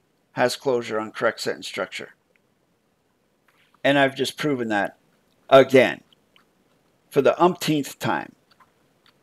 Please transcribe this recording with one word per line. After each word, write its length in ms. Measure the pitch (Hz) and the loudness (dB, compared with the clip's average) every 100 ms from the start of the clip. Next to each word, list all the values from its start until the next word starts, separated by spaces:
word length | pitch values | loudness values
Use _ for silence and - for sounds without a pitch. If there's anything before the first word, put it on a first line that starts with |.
| _ _ _ | _ _ _
has 220 | - 123 - | -2 -2 0
closure 440 | 139 120 117 107 | -2 -2 -2 -6
on 120 | 110 | -6
correct 280 | - 117 - | -4 -4 -2
sentence 280 | 120 - 95 | -8 -8 -10
structure. 480 | - 92 - - _ _ _ _ _ _ _ _ _ _ _ _ _ _ _ _ _ | -8 -8 -10 -16 _ _ _ _ _ _ _ _ _ _ _ _ _ _ _ _ _
And 140 | 135 143 | 0 2
I've 180 | 139 131 | 2 0
just 220 | 127 - | -6 -4
proven 300 | 151 131 113 | -4 -2 -2
that 300 | 104 95 - _ _ _ _ - | -2 -2 -6 _ _ _ _ 4
again 520 | 135 135 135 107 - _ _ _ _ _ _ _ _ _ _ _ | 6 6 4 4 -2 _ _ _ _ _ _ _ _ _ _ _
for 120 | 147 | 0
the 200 | 127 113 | 2 4
umpteenth 580 | 175 180 - 156 135 - | 2 0 -2 -2 -2 -6
time. 340 | 113 80 50 - _ _ _ _ _ _ _ _ | -6 -6 -8 -18 _ _ _ _ _ _ _ _